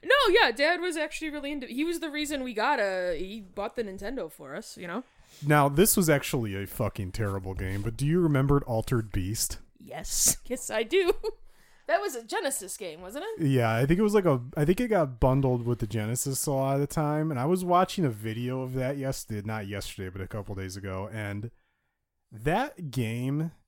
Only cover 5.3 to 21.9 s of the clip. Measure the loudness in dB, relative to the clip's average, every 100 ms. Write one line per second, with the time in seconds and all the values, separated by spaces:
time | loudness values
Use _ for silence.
5.3 | -8 4 6 6 6 6 6 6 4 2
6.3 | -2 -2 -4 -6 -2 -2 -2 -6 -2 -2
7.3 | -2 -6 -6 -4 -2 -4 -2 2 4 4
8.3 | 4 4 4 4 -2 0 -2 0 -2 -2
9.3 | -2 -4 -6 -14 _ -14 -12 -6 0 2
10.3 | 2 -4 -8 -4 -4 2 2 4 2 -2
11.3 | -8 -18 -20 -20 -20 -2 0 0 -6 -4
12.3 | -2 -2 -4 -8 -10 -10 -10 -10 -10 -8
13.3 | -2 2 4 4 2 4 4 6 4 4
14.3 | 2 0 0 2 2 4 2 2 4 4
15.3 | 4 4 2 0 -2 -2 -2 -2 -2 -2
16.3 | -2 -2 0 2 0 0 0 0 0 0
17.3 | 0 0 0 4 4 4 2 0 0 -6
18.3 | -4 -4 -4 -4 -2 -2 -2 -4 -6 -6
19.3 | -6 -4 -6 -6 -6 -8 -8 -8 -8 -8
20.3 | -8 -8 -8 -8 -8 -8 -6 -6 -6 -6
21.3 | -6 -8 _ _ _ _